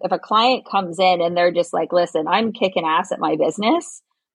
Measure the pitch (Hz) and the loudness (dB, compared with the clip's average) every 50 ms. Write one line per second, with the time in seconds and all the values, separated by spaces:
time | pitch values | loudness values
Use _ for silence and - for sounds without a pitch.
0 | - 180 185 170 - - 214 220 226 254 254 - - - - 196 190 170 165 175 | -4 -4 -4 -4 -2 0 0 2 4 2 2 0 -4 -4 -4 -2 -2 -2 -2 2
1 | 190 185 180 170 170 170 175 175 175 175 160 175 170 - - 175 165 156 175 180 | 2 4 4 2 0 0 0 2 2 2 2 0 -2 -2 -2 -4 -4 0 2 0
2 | 175 170 - 190 156 165 180 214 226 220 202 - 220 190 190 185 165 160 160 170 | 0 2 -2 -4 -2 0 0 0 0 -2 -2 -2 -2 -2 -2 -2 -2 0 0 0
3 | 185 - - - 156 156 156 156 156 160 - - 208 226 311 339 330 - - - | 0 -2 -4 -4 -2 -2 0 0 0 -2 0 0 0 0 0 0 -2 -6 -18 -20
4 | _ _ _ _ _ _ | _ _ _ _ _ _